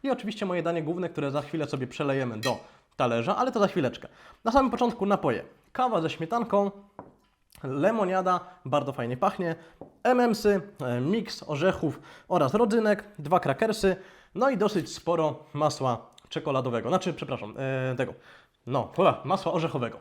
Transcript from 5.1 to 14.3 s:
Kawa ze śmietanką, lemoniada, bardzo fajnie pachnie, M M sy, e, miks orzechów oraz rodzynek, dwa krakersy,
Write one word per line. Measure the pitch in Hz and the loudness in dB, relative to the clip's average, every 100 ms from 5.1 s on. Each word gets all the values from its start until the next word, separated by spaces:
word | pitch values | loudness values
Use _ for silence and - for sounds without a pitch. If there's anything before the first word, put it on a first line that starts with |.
| 190 151 107 - _ _ | 2 2 -2 -4 _ _
Kawa | - 254 208 | -2 0 2
ze | 160 | 0
śmietanką, | - 160 233 233 202 202 - - - - _ _ _ _ - | -4 -4 -2 2 2 2 -4 -20 -20 -20 _ _ _ _ -12
lemoniada, | 139 139 175 226 185 185 185 180 - - | -6 2 2 2 2 2 2 0 -2 -14
bardzo | 135 143 135 | 0 0 0
fajnie | 135 117 131 | -4 -4 0
pachnie, | 190 - 175 165 - _ - _ | 0 0 -4 -4 -10 _ -20 _
M | 233 254 | 2 4
M | 240 | 4
sy, | 220 208 196 - - | 4 2 2 -2 -6
e, | 127 120 | -2 0
miks | 135 220 - - - | 0 0 -2 -10 -6
orzechów | 143 185 185 160 - - - - | 0 0 2 -2 -4 -16 -20 -2
oraz | 180 135 | 2 2
rodzynek, | 208 233 233 220 202 - - | 4 4 4 4 0 -2 -14
dwa | 143 175 | 2 2
krakersy, | 156 135 220 214 196 185 - - _ | 2 0 0 2 2 0 -6 -20 _